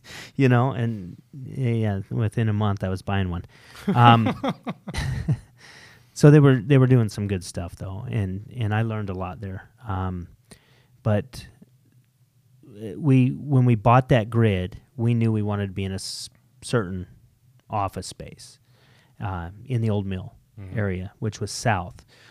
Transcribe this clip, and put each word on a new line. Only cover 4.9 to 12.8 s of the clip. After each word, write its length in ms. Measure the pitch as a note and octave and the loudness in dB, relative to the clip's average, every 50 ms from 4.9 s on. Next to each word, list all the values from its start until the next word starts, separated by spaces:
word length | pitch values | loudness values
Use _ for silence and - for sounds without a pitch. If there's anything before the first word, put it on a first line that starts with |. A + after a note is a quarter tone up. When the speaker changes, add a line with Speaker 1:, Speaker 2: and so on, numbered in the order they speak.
| - - - - - - - - | -8 -6 -4 -4 -4 -4 -2 -2
Speaker 1:
<laughs> 840 | - - - - _ _ - - - - - - - _ _ _ - | -4 -4 -4 -14 _ _ -20 -20 -20 -20 -20 -20 -20 _ _ _ -2
so 160 | - - D3+ | 6 8 8
they 100 | D3 D#3 | 10 10
were, 160 | C#3 C#3+ C3 | 8 8 6
they 220 | B2+ F2+ C#3+ C#3+ C3 | 4 2 2 4 4
were 80 | C3 | 6
doing 220 | B2 C3 B2 A2+ G#2 | 6 6 4 2 0
some 180 | - - G#2 G2 | -2 -4 -4 -2
good 160 | G2+ F2+ F2 | -4 -4 -6
stuff 320 | - - - E2+ E2+ - | -8 -10 -10 -10 -10 -10
though, 300 | - G2 G2 F#2+ G2+ B2+ C3+ | -12 -12 -12 -12 -10 -10 -6
and, 420 | A#2 A2 G2 F#2+ F#2 G2 G#2+ - - | -4 -4 -2 -4 -4 -8 -10 -12 -10
and 180 | B2 A2+ G2+ G#2 | -6 -4 -2 0
I 80 | G#2+ A2+ | 0 -2
learned 280 | A2+ A2 G#2+ G#2 F#2+ | -2 -4 -6 -6 -6
a 40 | F#2 | -6
lot 260 | F#2 F#2 F2+ F2 - | -8 -8 -8 -10 -10
there. 280 | G2+ F#2+ F#2+ F#2 - - _ _ A#2+ | -12 -10 -10 -12 -14 -18 _ _ -10
Um, 420 | A2 F#2+ F#2+ F#2 F#2 F#2 F2 F2 - - _ _ _ - _ _ _ _ _ _ _ _ _ - | -8 -6 -4 -4 -4 -6 -6 -10 -12 -16 _ _ _ -20 _ _ _ _ _ _ _ _ _ -2
but, 440 | A2+ G#2 G#2 - - - - - - - _ - _ _ _ _ _ _ _ _ _ _ _ _ _ _ _ _ _ _ _ _ | 0 0 0 0 -4 -10 -18 -18 -18 -20 _ -20 _ _ _ _ _ _ _ _ _ _ _ _ _ _ _ _ _ _ _ _
uh, 320 | - G#2 G#2 | -20 -18 -14